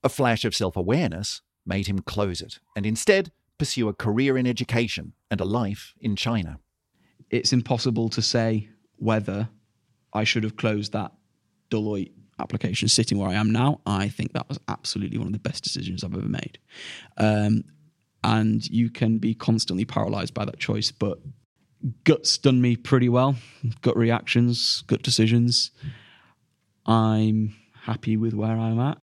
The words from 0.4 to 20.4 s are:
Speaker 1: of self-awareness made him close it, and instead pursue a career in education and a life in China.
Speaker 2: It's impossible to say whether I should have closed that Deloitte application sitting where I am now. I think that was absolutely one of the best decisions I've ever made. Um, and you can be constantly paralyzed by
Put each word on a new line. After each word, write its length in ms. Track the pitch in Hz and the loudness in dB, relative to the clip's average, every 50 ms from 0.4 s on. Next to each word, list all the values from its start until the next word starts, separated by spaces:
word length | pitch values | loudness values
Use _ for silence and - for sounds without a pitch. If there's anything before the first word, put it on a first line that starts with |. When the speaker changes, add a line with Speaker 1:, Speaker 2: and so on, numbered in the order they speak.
| - | 0
Speaker 1:
of 100 | 113 - | -2 -2
self-awareness 840 | - 104 92 - 95 87 92 120 160 175 107 85 87 110 - - - _ _ _ _ _ | 0 -2 -2 -2 -2 0 2 2 2 2 0 -2 -4 -8 -8 -8 -10 _ _ _ _ _
made 200 | - 92 98 98 | -6 -4 -4 -2
him 140 | - 98 98 | -2 -4 -4
close 400 | - - - 104 104 98 90 - | -6 -6 -2 -2 -2 -2 -2 -8
it, 180 | 82 - - - _ _ _ | -10 -14 -18 -20 _ _ _
and 100 | - - | -4 -2
instead 460 | - 220 220 - - 196 190 190 170 _ _ _ _ _ | -2 -2 0 2 2 2 2 2 -4 _ _ _ _ _
pursue 320 | _ 147 - - 127 113 107 | _ -4 -4 -2 -2 -2 -2
a 60 | 98 | -2
career 420 | - - 113 107 117 135 139 131 | -2 -2 0 2 2 2 2 2
in 100 | 131 123 | 2 2
education 680 | 123 120 110 127 - 120 117 120 110 - - - 90 - _ _ _ | 0 0 -2 -4 -2 0 0 0 0 -4 -8 -10 -12 -18 _ _ _
and 100 | 110 90 | -4 -2
a 60 | 90 | -2
life 480 | 95 104 123 117 98 104 - - - _ _ | 0 0 0 0 -2 -4 -8 -10 -20 _ _
in 160 | - 113 101 | -4 -4 -4
China. 460 | 92 - 113 120 110 90 80 71 69 _ _ _ _ _ _ _ _ _ _ _ _ - _ | -2 -2 -2 -2 -2 -2 -4 -8 -14 _ _ _ _ _ _ _ _ _ _ _ _ -10 _
Speaker 2:
It's 220 | - 117 - - | -4 0 0 2
impossible 580 | 135 123 117 - 131 117 - 131 117 113 113 113 | 2 2 2 2 -2 0 0 0 0 0 -2 -2
to 120 | - - | -2 -2
say 460 | 110 - - 120 113 113 110 107 104 - - _ _ _ _ | -2 0 2 2 2 2 0 -2 -2 -6 -18 _ _ _ _
whether 520 | _ - 110 110 110 104 95 95 101 113 110 - _ _ _ _ _ _ _ _ _ _ _ | _ 0 0 0 0 0 -2 -4 -4 -6 -6 -8 _ _ _ _ _ _ _ _ _ _ _
I 120 | - 107 107 | -2 0 0
should 200 | - - 117 107 | 2 0 0 -2
have 120 | 110 107 | -4 -4
closed 360 | - - 113 107 104 104 104 | -2 -2 0 0 0 -4 -4
that 200 | - 107 101 - _ _ _ _ _ _ _ _ _ _ _ _ | -6 -6 -6 -6 _ _ _ _ _ _ _ _ _ _ _ _
Deloitte 420 | - 107 107 107 104 98 95 - - - - _ _ - | -2 -2 0 -2 -2 -4 -4 -6 -10 -20 -20 _ _ -10
application 480 | - - - 110 - - 98 - - 110 | -8 -6 -4 -4 -2 -2 -2 0 0 2
sitting 300 | - - 113 - 107 101 | 4 2 2 2 0 0
where 100 | 98 95 | 0 0
I 60 | 90 | 0
am 160 | 104 110 107 | 2 2 2
now. 300 | 110 113 123 143 156 - _ | 2 4 2 2 0 -2 _
I 240 | - 104 95 98 104 | -2 -2 -2 -2 -4
think 240 | - - - - - | -4 -6 -6 -6 -6
that 140 | 120 120 - | -8 -8 -8
was 120 | - - _ - | -10 -12 _ -10
absolutely 500 | - - - - - 107 101 - - 110 | -10 -8 -8 -6 -6 -4 -6 -4 -4 -4
one 80 | 110 | -4
of 60 | 90 | -4
the 60 | 104 107 | -6 -6
best 260 | 107 - 139 - - | -6 -8 -8 -6 -8
decisions 400 | - - 87 90 92 90 - 95 | -8 -8 -6 -6 -8 -8 -8 -8
I've 100 | 90 - | -6 -6
ever 140 | 92 101 - | -4 -4 -4
made. 300 | - - - - - - _ _ - - - - - - - - _ | -4 -4 -6 -10 -14 -18 _ _ -20 -18 -16 -16 -16 -18 -20 -20 _
Um, 480 | - 107 107 107 104 104 104 110 110 - - - _ _ _ _ _ _ _ _ _ - | 0 2 2 4 4 4 2 2 2 0 -4 -20 _ _ _ _ _ _ _ _ _ 0
and 420 | - 113 110 107 110 110 110 110 - | 2 2 4 4 2 2 0 -2 0
you 220 | - 113 120 113 | 0 0 0 0
can 280 | 117 - 120 113 113 110 | 0 0 2 2 2 2
be 160 | 107 113 113 | 2 -2 -2
constantly 500 | - - - 113 110 - - 90 92 92 | 0 2 2 2 2 2 -2 -2 -2 -2
paralyzed 500 | - - 101 107 95 104 101 90 - - | -2 0 -2 -2 0 -2 -4 -4 -4 -4
by 100 | - | -6